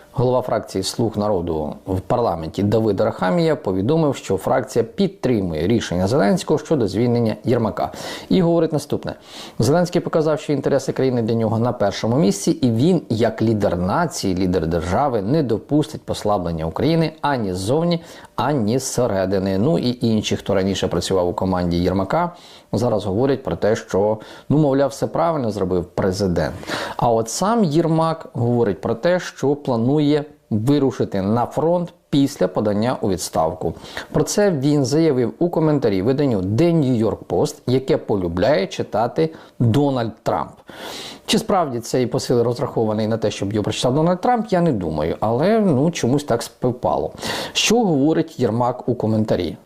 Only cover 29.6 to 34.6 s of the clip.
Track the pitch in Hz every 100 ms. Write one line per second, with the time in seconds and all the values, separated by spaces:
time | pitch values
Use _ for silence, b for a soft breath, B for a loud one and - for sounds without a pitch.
29.6 | 143 117 120 151 143 147 147 - - 107
30.6 | 120 143 135 - 110 98 95 117 117 -
31.6 | 160 175 170 - _ 143 139 - 180 139
32.6 | 107 104 120 - 104 87 - 92 80 80
33.6 | 85 - B B B 160 151 - 208 151